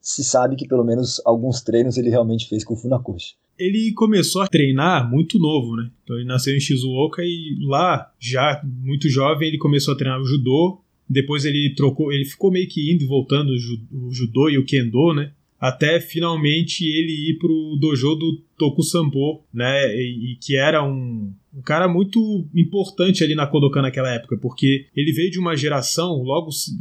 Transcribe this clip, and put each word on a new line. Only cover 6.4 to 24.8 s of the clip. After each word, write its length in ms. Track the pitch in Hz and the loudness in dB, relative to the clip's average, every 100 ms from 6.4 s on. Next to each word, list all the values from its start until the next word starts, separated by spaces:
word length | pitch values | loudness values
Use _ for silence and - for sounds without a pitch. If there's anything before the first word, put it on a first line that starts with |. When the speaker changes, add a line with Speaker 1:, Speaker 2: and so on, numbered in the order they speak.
| 139 139 | 0 -2
Speaker 2:
em 40 | |
Shizuoka 600 | 139 131 131 127 156 165 | 0 0 0 0 -2 -2
e 340 | 175 170 156 143 | -6 -6 -6 -6
lá, 500 | 143 139 180 139 - - | -2 2 2 0 -4 -12
já 420 | 120 127 147 143 | -4 0 0 0
muito 440 | 139 127 131 143 151 | -6 -6 -4 -2 0
jovem, 400 | 131 135 151 160 | 2 2 0 -2
ele 100 | 151 | 0
começou 360 | 147 143 143 | 0 2 0
a 20 | 135 | -2
treinar 240 | 135 131 | -2 -2
o 40 | |
judô. 560 | 131 143 123 143 180 190 _ _ - | -2 0 2 2 2 -2 _ _ -2
Depois 360 | 135 135 147 | 0 0 -2
ele 300 | 147 147 143 | -2 0 -2
trocou, 380 | 139 139 139 147 | 2 0 0 -2
ele 120 | 139 | -2
ficou 260 | 139 - 196 | -4 0 0
meio 180 | 185 180 | 0 -2
que 240 | 165 147 | -4 0
indo 100 | 170 | 2
e 40 | 135 | 2
voltando 440 | 139 135 143 147 | 0 2 0 0
o 80 | 123 | -2
ju-, 280 | 120 113 113 | -4 -8 -10
o 180 | 135 123 | -10 -8
judô 400 | 123 117 113 151 | -4 -2 2 4
e 80 | 139 | 2
o 60 | |
kendo, 500 | 135 139 117 120 165 | 2 0 2 2 2
né? 180 | 147 143 _ _ - | 2 -4 _ _ -4
Até 400 | 131 127 151 165 | -4 0 2 2
finalmente 840 | 165 165 170 160 147 151 170 - | 0 -4 -2 0 2 2 0 -2
ele 460 | 160 156 165 147 156 | -2 -2 -2 -2 -4
ir 80 | 160 | 0
pro 400 | 170 160 156 147 | 0 0 -2 -2
dojo 360 | 156 135 139 156 | 0 2 0 0
do 260 | 165 - _ - | -2 -4 _ -2
Toku 240 | 151 156 | 0 2
Sanpo, 600 | - 175 147 139 143 156 _ | 0 0 0 0 -2 -4 _
né? 420 | 117 123 139 135 | -4 0 2 0
E, 380 | 110 123 120 123 | 0 -4 -6 -8
e 40 | 120 | -8
que 200 | - 135 | -2 0
era 260 | 147 156 | 2 2
um, 500 | 139 135 123 113 101 98 _ | 0 -4 -4 -6 -8 -10 _
um 80 | 139 | -12
cara 240 | 127 156 180 | -2 0 2
muito 600 | 170 196 233 214 202 151 | 2 2 0 0 -2 0
importante 720 | 170 170 196 190 - 185 185 | 2 2 2 -2 0 2 4
ali 120 | 156 156 | 2 0
na 100 | 143 | 0
Kodokan 360 | 147 139 139 | 2 2 2
naquela 300 | 135 131 131 | -2 -2 -2
época, 240 | 117 - 117 | -4 -4 -6
porque 480 | 123 - 135 135 | -4 0 2 2